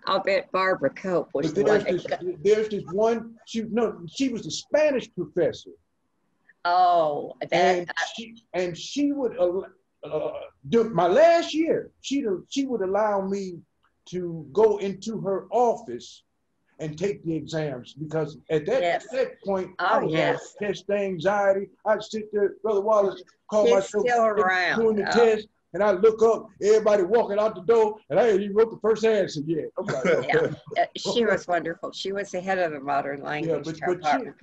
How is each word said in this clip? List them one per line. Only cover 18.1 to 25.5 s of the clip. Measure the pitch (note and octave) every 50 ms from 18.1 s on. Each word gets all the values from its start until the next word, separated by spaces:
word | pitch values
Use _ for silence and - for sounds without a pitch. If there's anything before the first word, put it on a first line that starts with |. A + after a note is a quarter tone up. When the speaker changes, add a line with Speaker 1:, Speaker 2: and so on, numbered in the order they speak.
| D#3 D#3+ D3+ C#3 B2 - - -
Speaker 2:
at | D#3+ D3+ D3+
that, | F#3+ B3 C4+ F3
Speaker 1:
Yes. | E3+ E3 - -
Speaker 2:
at | -
that | B3+ C4 B3 - - - -
point, | G3 G3 F#3 F3+ - - -
Speaker 1:
Oh, | F3
Speaker 2:
I | G3 A3+ - A3
would | D#3 D#3
have | D#3+ D3+ D3 -
Speaker 1:
yes. | - - - - -
Speaker 2:
test | G#3 G3+ F3+ - - -
anxiety. | G3+ G#3 G3 G3 F#3 D#3+ D3+ G3 G#3 G3+ G3+ G3 G3 G3 G3 - _ _ -
I'd | G#3 G#3+ G#3+ -
sit | - A3 A3 G#3+ -
there, | G#3+ G#3 G3+ F#3 - -
Brother | - A3 G#3 G3
Wallace, | G3 A3 G#3+ G#3 G3 F#3+ F3+ - - - _ _ _ -
call | G#3+ G#3+ G#3
Speaker 1:
She's | A#3 G3
Speaker 2:
myself | G3 G3 - - G#3 A#3+
Speaker 1:
still | A#3+ A#3+ A#3 A3+
around. | A3 G#3 G#3 F#3 F#3 F#3 F3+ F3 E3 C#3+ A3
Speaker 2:
doing | A#3 A3 G#3+
the | G3+ G3 -
Speaker 1:
Oh. | - A#3 A#3+
Speaker 2:
test, | A3+ G#3+ G#3+ - -